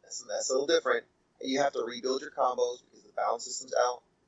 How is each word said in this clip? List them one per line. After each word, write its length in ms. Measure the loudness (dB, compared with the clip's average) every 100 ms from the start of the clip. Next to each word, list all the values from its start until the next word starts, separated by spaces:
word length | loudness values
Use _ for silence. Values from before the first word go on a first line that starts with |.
that's, 200 | -14 -14
that's 280 | -6 -4 0
a 20 |
little 140 | 0 4
different. 400 | 2 4 0 -2 _ _ _
And 100 | -2
you 100 | 2
have 120 | 2
to 80 | 0
rebuild 380 | -4 -4 -2 -2
your 80 | -2
combos 520 | 0 0 2 0 -2
because 200 | -14 -20
the 80 | -10
balance 320 | -4 -2 -2
system's 300 | -4 -10 -2
out. 280 | 2 2 2 _ _